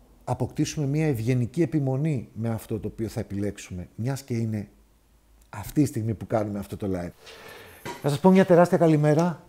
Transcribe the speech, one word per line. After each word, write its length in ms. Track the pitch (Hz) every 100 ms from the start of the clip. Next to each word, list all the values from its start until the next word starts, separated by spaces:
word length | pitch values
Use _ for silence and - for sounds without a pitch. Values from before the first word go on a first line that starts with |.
| _ _
αποκτήσουμε 640 | - 123 120 - 147 - 135
μια 200 | 147 156
ευγενική 560 | 117 113 127 117 170
επιμονή 680 | 165 160 135 131 160 131 -
με 160 | 101 113
αυτό 300 | 113 - 110
το 80 | 104
οποίο 200 | - 110
θα 120 | 113
επιλέξουμε, 680 | 104 98 101 98 - 90 85 -
μιας 260 | 120 135
και 120 | -
είναι 360 | 117 113 107 101 _ _ _ _ _ _ _ _
αυτή 320 | 110 - 151
η 40 | 131
στιγμή 280 | 117 110
που 140 | 104 98
κάνουμε 320 | 113 104 101
αυτό 180 | 101 104
το 100 | 101
live. 180 | 92 87 - - - - - - - - -
Να 60 | 143
σας 100 | 143
πω 120 | 185
μια 140 | 190 185
τεράστια 320 | 170 175 180
καλημέρα, 680 | 165 151 151 151 175 147